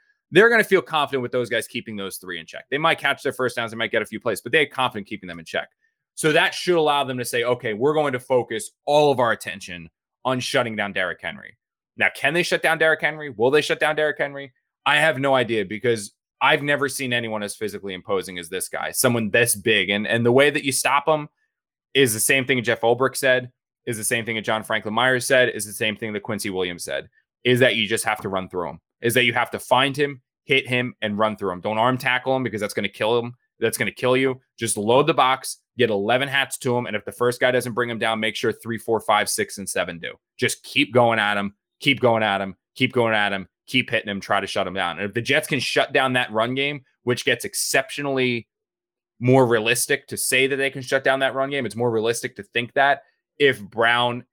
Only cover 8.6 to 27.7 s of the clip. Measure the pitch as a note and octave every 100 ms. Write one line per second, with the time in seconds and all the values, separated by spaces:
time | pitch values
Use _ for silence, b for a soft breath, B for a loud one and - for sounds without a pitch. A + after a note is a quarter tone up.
8.6 | - _ - D3 D3 B2 A#2 G#2+ G#2+ F#2
9.6 | - F2 E2 _ _ _ B2+ B2+ - C3+
10.6 | A#2+ G#2+ G2+ G2 F2+ E2 E2+ C#2+ G1+ _
11.6 | _ _ _ - G2 - C#3 E3+ D#3+ E3+
12.6 | D#3 D#3+ D#3+ D#3 D3+ D#3 D3 G#2 B2 D3+
13.6 | D3+ D#3 D3+ D3+ D3+ D3 C#3+ C#3 C3+ _
14.6 | _ _ C3+ D3 D#3+ C3 C#3 C3 A2+ A2+
15.6 | F#2+ G#2+ B2 A2+ G2+ _ _ - C3 D3+
16.6 | C#3+ C#3+ C#3 B2+ C3 A#2+ A2+ G#2+ G#2 -
17.6 | G#2+ G2 G2 F2+ - G2 F2+ F2+ E2 F#2
18.6 | - - D#2 - B2+ A#2 G#2+ A#2 A#2 G2+
19.6 | A2+ G#2 F#2 G2+ G#2+ A#2 A#2+ B2+ D3 D3
20.6 | C3+ C3 C3 C#3 D#3+ D#3 D3 _ _ _
21.6 | _ _ _ C3+ C3 A2 - C3+ B2+ B2+
22.6 | A#2 A2+ A2+ A#2+ C3 - C3+ B2+ B2 _
23.6 | _ _ B2+ A2 G#2 A#2 A2+ A2+ A2 A2
24.6 | G#2 A2 G#2+ A2 B2+ B2+ - C3 B2 G#2+
25.6 | G2+ - A2 G#2 A2+ G#2 - G#2 G#2 F#2
26.6 | F2+ F2 - C#2 F#2+ _ _ _ B2 B2
27.6 | B2